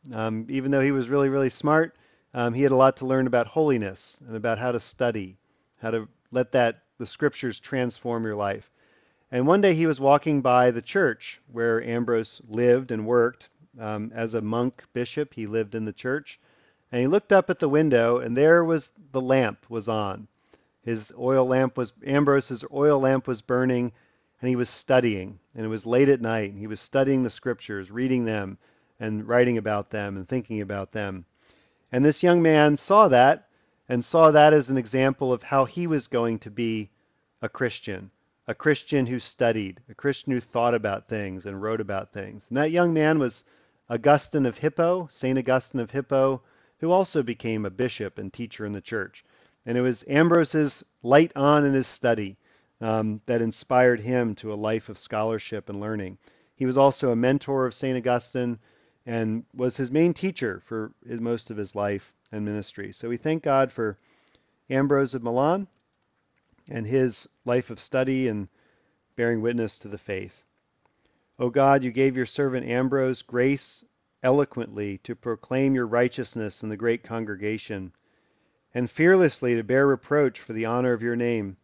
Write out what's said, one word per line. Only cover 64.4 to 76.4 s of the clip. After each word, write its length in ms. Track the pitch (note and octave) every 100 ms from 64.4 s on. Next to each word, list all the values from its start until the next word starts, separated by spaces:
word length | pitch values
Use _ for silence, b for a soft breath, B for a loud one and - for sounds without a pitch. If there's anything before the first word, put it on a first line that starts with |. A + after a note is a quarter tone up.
| _ _ _
Ambrose 440 | C3+ C#3 C#3 C3+
of 80 | C3
Milan 460 | A#2 A#2+ C#3+ F#3+ G3 _ _ _ _ _ _ _ _ _ -
and 160 | A#2 G#2+
his 420 | C3 C3 A2 - _
life 240 | - B2 A#2+
of 120 | A2
study 480 | - C3 C3 C3 B2+
and 200 | G#2 G2 _ _ _ _ _ _ -
bearing 260 | A#2 A#2
witness 380 | A2+ A#2+ A2 -
to 80 | G#2
the 100 | G#2
faith. 440 | - F#2+ F#2+ _ _ _ _ _ _ _ _ _ _ -
O 120 | B2
God, 320 | B2 C3+ C#3
you 80 | B2+
gave 260 | A#2 C3+ B2+
your 100 | A#2+
servant 400 | - C#3 B2+ A#2+
Ambrose 540 | A#2+ C3 C3+ C3 B2
grace 640 | - A#2+ C3 C#3 - - _ _ _ _
eloquently 760 | B2+ C#3 C#3 - A2 G#2 G#2 G2
to 160 | -
proclaim 600 | A#2 - A2 - C3 C3+
your 120 | C3+ A#2+
righteousness 760 | A#2+ B2 - A#2+ A#2